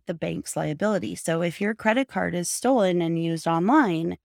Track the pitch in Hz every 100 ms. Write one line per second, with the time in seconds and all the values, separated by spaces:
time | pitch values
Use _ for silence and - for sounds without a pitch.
0 | - 170 175 170 - - 156 151 208 196
1 | 110 180 - 165 175 - 202 220 220 240
2 | 269 190 180 175 175 - 247 262 185 175
3 | 165 165 165 165 165 165 190 302 220 160
4 | 170 175